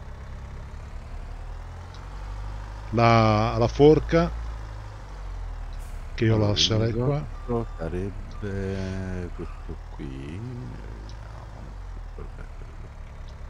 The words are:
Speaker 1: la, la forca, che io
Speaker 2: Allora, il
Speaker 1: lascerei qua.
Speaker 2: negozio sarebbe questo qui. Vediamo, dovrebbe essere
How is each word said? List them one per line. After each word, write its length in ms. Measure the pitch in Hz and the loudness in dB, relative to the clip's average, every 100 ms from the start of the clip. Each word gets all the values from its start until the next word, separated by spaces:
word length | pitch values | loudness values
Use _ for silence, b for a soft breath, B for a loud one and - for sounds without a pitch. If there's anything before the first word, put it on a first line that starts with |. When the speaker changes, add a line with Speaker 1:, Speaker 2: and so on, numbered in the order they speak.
| - - - - - - - - - - - - - - - - - - - - - - - - - - - - - | -12 -12 -10 -10 -8 -8 -10 -10 -10 -10 -10 -10 -8 -8 -8 -10 -10 -10 -12 -12 -10 -8 -8 -6 -6 -6 -8 -10 0
Speaker 1:
la, 680 | 110 117 113 110 107 113 113 | 6 10 10 10 8 6 4
la 100 | 117 | 4
forca, 680 | - 147 151 - 165 170 - - - - - - - - - - - - - - - - - - | 10 10 10 8 4 4 0 -6 -8 -8 -10 -10 -10 -12 -10 -8 -8 -6 -6 -8 -8 -8 -8 -6
che 140 | - 113 | 2 4
io 100 | 110 | 6
Speaker 2:
Allora, 220 | 104 101 | 6 4
il 80 | - | 4
Speaker 1:
lascerei 280 | 110 117 113 | 4 2 2
qua. 280 | 127 143 147 - - | 2 2 0 -6 -2
Speaker 2:
negozio 180 | 117 113 - | -2 -2 -4
sarebbe 1500 | 80 90 98 98 - - 104 98 98 95 95 95 92 90 87 | -4 -2 -4 -4 -8 -6 -4 -2 -2 -2 -2 -4 -4 -4 -4
questo 480 | - 82 - - 76 - | -6 -8 -8 -10 -10 -10
qui. 500 | - 73 65 71 90 123 123 123 - - 101 | -10 -8 -8 -10 -8 -8 -8 -10 -10 -10 -10
Vediamo, 840 | - - - - - - - - - - - | -12 -12 -12 -12 -12 -12 -12 -12 -10 -10 -10
dovrebbe 280 | - - - | -10 -10 -10
essere 460 | 135 - - - - - - - - - - | -12 -10 -12 -12 -12 -12 -12 -12 -12 -12 -12